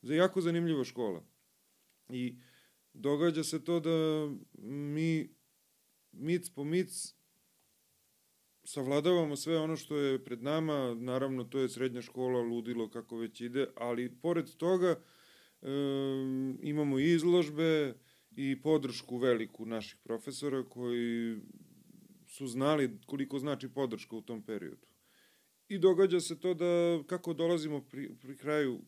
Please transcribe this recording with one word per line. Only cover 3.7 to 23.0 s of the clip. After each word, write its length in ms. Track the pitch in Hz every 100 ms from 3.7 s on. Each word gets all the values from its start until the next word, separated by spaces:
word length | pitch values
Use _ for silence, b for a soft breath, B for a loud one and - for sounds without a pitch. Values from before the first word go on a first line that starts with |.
| 170
da 480 | 160 160 160 156 151 123 - -
mi 680 | 107 143 147 147 165 160 - _ _ _ _ _ _ _ _
mic 380 | - 143 175 175
po 140 | -
mic 500 | 143 175 185 - - _ _ _ _ _ _ _ _ _ _ _ _ _ _ _
savladavamo 720 | - 147 131 143 156 175 160 139
sve 220 | 151 165
ono 180 | 156 160
što 200 | - 151
je 280 | 139 131
pred 180 | 131 123
nama, 520 | 131 156 160 147 127
naravno 500 | 117 123 127 135 131
to 140 | 120 135
je 100 | 131
srednja 340 | - 131 123
škola, 400 | 117 127 127 123
ludilo 480 | 117 120 113 117 113
kako 260 | 117 113 117
već 240 | 113 -
ide, 260 | 120 127 135 -
ali 440 | 120 120 123 -
pored 340 | 170 170 160 -
toga, 440 | 165 185 180 165 B B B B B B
em, 960 | - 139 143 139 135 135 135 131 131 131
imamo 360 | - 147 147 135
i 140 | 151
izložbe 840 | 170 160 175 151 151 165 156 143 113 b b b
i 320 | - 135 131
podršku 560 | 151 156 135 117 - 123
veliku 480 | 127 117 110 - 113
naših 320 | 113 104 -
profesora 580 | - 113 113 127 147 135
koji 760 | 127 120 123 120 120 117 117 110 - - - - - - - - -
su 200 | - 135
znali 520 | 120 139 151 131 104